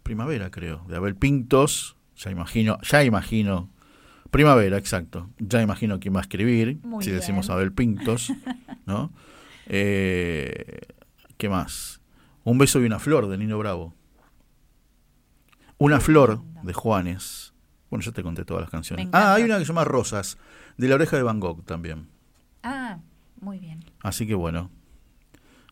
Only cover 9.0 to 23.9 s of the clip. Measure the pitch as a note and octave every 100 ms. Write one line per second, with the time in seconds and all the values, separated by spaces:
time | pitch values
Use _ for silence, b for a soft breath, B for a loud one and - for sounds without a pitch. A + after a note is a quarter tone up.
9 | D3+ B B B B B - G2 G2+ G2
10 | F#2+ F2+ E2+ D#2+ C2 - - - - -
11 | _ _ _ - G#2+ F#2 D2+ - - -
12 | _ b b b - B2+ C3+ C3+ A#2+ G#2
13 | C#3+ D3+ G#2 F#2+ G#2+ G#2+ G#2+ F2 E2 -
14 | _ _ _ _ _ _ _ _ _ _
15 | _ _ _ _ _ _ b _ C#3+ D3
16 | - D#3 B2 A2 - - - - A#2 G2+
17 | F2+ F2+ - - - _ _ _ _ A#2
18 | A#2 A2+ F2+ E2+ F2 E2+ E2+ E2 - F2+
19 | F#3 F3+ G#3 G#3 A#3 G#3 D3+ E3 C#3+ C3
20 | - G#2 F#2+ - B B B - B2+ C3+
21 | D#3 D3 B2 A2 F#2 E2+ G2 E2+ E2 D#2
22 | D#2 _ _ _ _ _ A#3 C4+ B3+ F3
23 | E3 _ _ - G3 F#3+ E3+ D#3+ E3